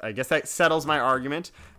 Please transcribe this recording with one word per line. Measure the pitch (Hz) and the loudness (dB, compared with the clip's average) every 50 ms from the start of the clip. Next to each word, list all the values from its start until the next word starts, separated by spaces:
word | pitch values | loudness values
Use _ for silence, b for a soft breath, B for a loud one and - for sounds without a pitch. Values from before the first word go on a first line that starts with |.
I | - 110 | -10 -6
guess | 104 120 131 - | -4 -4 -2 0
that | 165 147 - - | 0 -2 -2 -4
settles | - - 170 160 160 160 143 | 0 2 4 4 4 2 2
my | 151 151 143 | 0 0 2
argument. | 120 127 131 - 127 139 147 165 175 - B B B B B | 4 2 2 2 0 -4 -4 -6 -6 -10 B B B B B